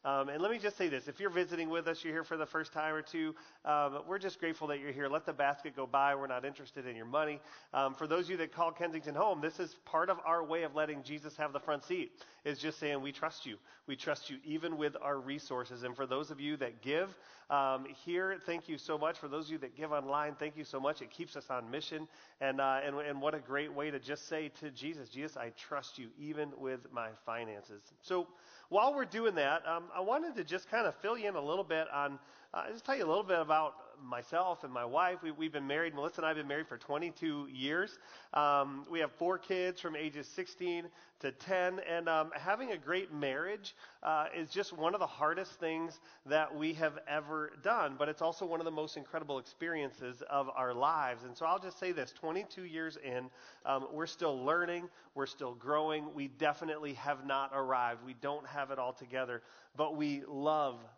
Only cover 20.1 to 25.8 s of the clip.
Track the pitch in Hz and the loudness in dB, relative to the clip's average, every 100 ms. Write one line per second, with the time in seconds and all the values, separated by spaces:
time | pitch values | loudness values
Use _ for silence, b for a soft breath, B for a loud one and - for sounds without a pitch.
20.1 | 143 147 147 151 151 143 139 139 151 131 | 0 0 -2 -6 -6 -6 0 0 0 -6
21.1 | - 165 143 - 127 113 139 151 156 156 | -10 -8 -10 -4 -4 -2 -6 -4 -6 -8
22.1 | B B B 135 135 135 135 143 143 147 | B B B 0 4 4 4 2 -2 -2
23.1 | 143 147 151 123 139 151 143 151 139 123 | 0 0 0 -2 -2 0 -2 -2 -2 -4
24.1 | 147 - 156 151 - 151 120 143 160 120 | -6 -2 -2 -2 -6 -10 -6 -8 -6 -10
25.1 | 131 151 143 120 - - 143 | -8 -6 -6 -8 -8 -6 -6